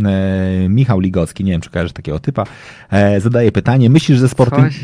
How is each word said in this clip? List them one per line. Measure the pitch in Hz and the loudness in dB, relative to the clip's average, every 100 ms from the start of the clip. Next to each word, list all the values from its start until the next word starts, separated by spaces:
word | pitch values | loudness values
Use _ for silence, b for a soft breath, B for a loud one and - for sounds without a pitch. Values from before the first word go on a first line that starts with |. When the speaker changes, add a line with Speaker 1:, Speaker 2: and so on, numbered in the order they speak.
| 104 | -2
Speaker 1:
e, | 95 95 95 92 92 92 | 0 -2 -2 -2 -2 0
Michał | 110 131 98 | 0 2 0
Ligocki, | 92 92 82 - | 0 -2 -4 -4
nie | 95 | -4
wiem, | 85 | -4
czy | - | -4
kojarzysz | 87 85 | -6 -6
takiego | - - 73 | -8 -8 -6
typa, | - 131 101 B B B B | -6 -6 -8 B B B B
e, | 98 101 101 | 0 2 2
zadaje | 117 120 117 | 0 2 0
pytanie, | 101 104 131 120 | 0 0 2 4
myślisz, | 151 - 131 | 2 2 2
że | 127 | 2
sporty | - 123 123 | 2 0 2
Speaker 2:
Coś, | 156 - | 0 0